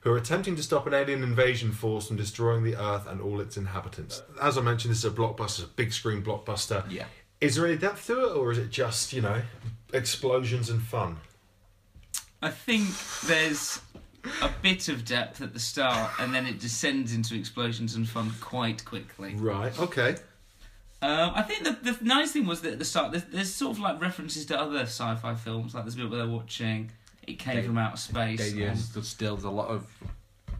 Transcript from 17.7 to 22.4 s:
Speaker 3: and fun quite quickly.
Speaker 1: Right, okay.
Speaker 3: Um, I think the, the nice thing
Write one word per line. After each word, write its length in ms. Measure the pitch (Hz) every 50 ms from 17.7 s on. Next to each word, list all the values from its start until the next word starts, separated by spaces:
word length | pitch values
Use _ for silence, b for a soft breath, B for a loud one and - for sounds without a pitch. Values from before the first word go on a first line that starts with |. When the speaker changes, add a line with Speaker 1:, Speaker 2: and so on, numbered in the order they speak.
| 113 113 117 110 110
Speaker 3:
and 120 | 113 113 110
fun 240 | 113 117 110 110 113 -
quite 440 | - - - 127 120 113 110 113 -
quickly. 500 | - - 101 95 - - - 98 98 101
Speaker 1:
Right, 420 | 104 107 107 101 98 107 127 113 117
okay. 380 | 170 175 - 139 120 123 175 - - - - b b b b b b b b b b - - - -
Speaker 3:
Um, 300 | 139 147 156 165 175 -
I 80 | 202 214
think 220 | 214 415 392 -
the, 280 | 302 247 - - 240 233
the 60 | - 226
nice 280 | 226 262 277 311 302 -
thing 140 | 302